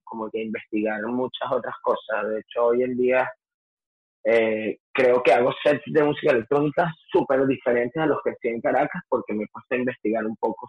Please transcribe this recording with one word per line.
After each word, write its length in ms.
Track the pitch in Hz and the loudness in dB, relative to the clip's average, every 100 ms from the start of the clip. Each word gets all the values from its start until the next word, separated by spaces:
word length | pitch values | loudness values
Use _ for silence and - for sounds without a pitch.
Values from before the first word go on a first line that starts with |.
como 260 | - 110 110 | -14 -10 -8
que 120 | 110 | -6
investigar 600 | 110 107 - 107 107 107 110 | -6 -8 -6 -2 -2 -2 -4
muchas 440 | 123 127 - 123 | -4 -4 -6 -4
otras 240 | 127 123 - | -4 -4 -6
cosas. 480 | - 113 - 107 104 | -2 -2 -2 -4 -4
De 100 | 110 | -6
hecho, 260 | - 120 120 | -6 0 2
hoy 180 | 120 | 2
en 120 | 127 123 | 0 0
día, 340 | 123 127 127 - _ _ _ _ _ _ _ _ | 2 2 0 -6 _ _ _ _ _ _ _ _
eh, 540 | 110 117 110 110 110 - _ | 2 4 4 0 -4 -6 _
creo 300 | - 127 123 | 2 4 4
que 100 | 139 | 4
hago 180 | 123 127 139 | 4 4 0
sets 180 | 151 143 - | 0 0 0
de 160 | 147 | 2
música 280 | 147 143 151 | 2 2 2
electrónica 600 | 123 113 143 151 143 170 160 - | 2 2 2 2 0 -2 -4 -2
súper 360 | 185 127 131 135 | 0 2 2 2
diferentes 520 | 131 127 120 120 156 | 0 0 0 0 0
a 60 | 156 | 0
los 140 | 135 | 0
que 80 | - | -2
hacía 200 | - 117 | -4 -4
en 100 | 117 | -2
Caracas, 400 | - 131 147 180 - | 0 0 0 -4 -4
porque 240 | 123 104 | -4 -4
me 120 | 107 104 | -6 -6
he 20 | |
puesto 260 | - - | -10 -6
a 60 | 127 | -4
investigar 460 | 123 - 107 110 110 | -2 -4 -2 -2 -4
un 100 | 110 | -4
poco 320 | 117 - | -4 -4